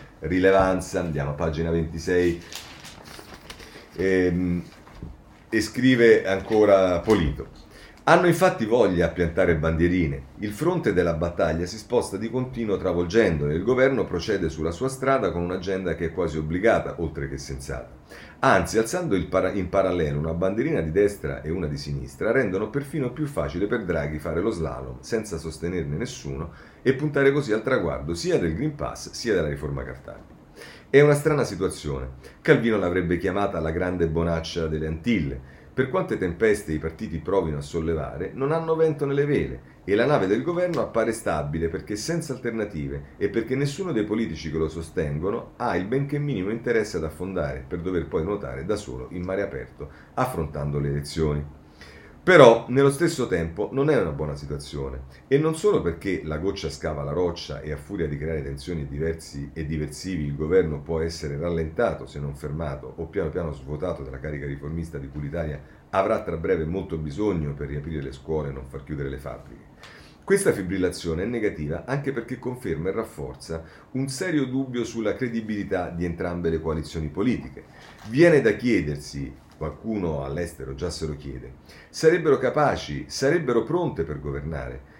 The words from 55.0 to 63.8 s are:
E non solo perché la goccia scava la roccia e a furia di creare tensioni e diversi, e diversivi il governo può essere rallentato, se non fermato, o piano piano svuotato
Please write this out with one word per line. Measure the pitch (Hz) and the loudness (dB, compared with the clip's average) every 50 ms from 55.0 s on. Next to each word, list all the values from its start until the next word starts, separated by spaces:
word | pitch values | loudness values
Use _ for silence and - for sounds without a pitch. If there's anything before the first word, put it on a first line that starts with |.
| - - - - - - | -14 -16 -20 -14 -4 2
E | 131 147 | 2 4
non | 156 160 156 160 | 4 2 0 2
solo | - 208 196 107 | 2 2 2 4
perché | 76 85 80 - - 98 92 85 - | 2 0 -4 -2 -2 -2 -2 -2 -2
la | 78 78 78 | -4 -4 -2
goccia | 85 98 98 - - 76 | -2 -4 -4 -4 -6 -8
scava | - - - 80 76 71 71 | -8 -4 -4 -4 -4 -4 -4
la | 71 | -4
roccia | 76 87 90 87 85 - - - 71 62 | 0 0 0 0 -2 -4 -8 -10 -10 -8
e | - 76 73 | -6 -8 -8
a | |
furia | 71 - - 101 95 82 73 | -8 -8 -8 -4 -2 -2 -2
di | 71 71 | -2 -4
creare | 73 80 80 78 | -4 -4 -4 -4
tensioni | 67 69 71 71 - 87 87 80 71 | -4 -6 -8 -10 -8 -6 -6 -6 -6
e | 69 | -6
diversi, | 69 71 80 82 80 80 - - - 71 71 71 | -4 -2 -2 -2 -2 -4 -8 -12 -10 -10 -10 -8
e | - 82 78 | -8 -8 -6
diversivi | 73 80 76 76 71 - - - 92 95 82 76 | -4 -2 -2 -4 -4 -6 -8 -8 -6 -4 -2 -2
il | 71 71 71 | -2 -2 -2
governo | 76 78 90 95 85 80 76 71 | 0 4 4 4 4 4 0 -4
può | 71 80 82 80 | -4 -2 -2 0
essere | 82 82 82 - 76 73 71 73 | 0 -2 -4 -6 -6 -6 -4 -4
rallentato, | 82 85 85 82 80 78 80 - 120 95 78 69 67 | -2 -2 0 -2 -2 -2 0 0 0 0 0 -2 -10
se | 65 - 73 | -12 -10 -8
non | 71 71 71 | -8 -8 -8
fermato, | 69 78 73 73 80 82 71 67 65 64 64 - | -8 -8 -8 -6 -6 -6 -6 -6 -8 -10 -12 -10
o | - 85 80 | -10 -10 -6
piano | - 101 87 78 | -4 -2 -2 -2
piano | 76 90 85 78 | -2 -4 -4 -4
svuotato | 71 69 64 67 76 71 | -6 -8 -8 -8 -6 -4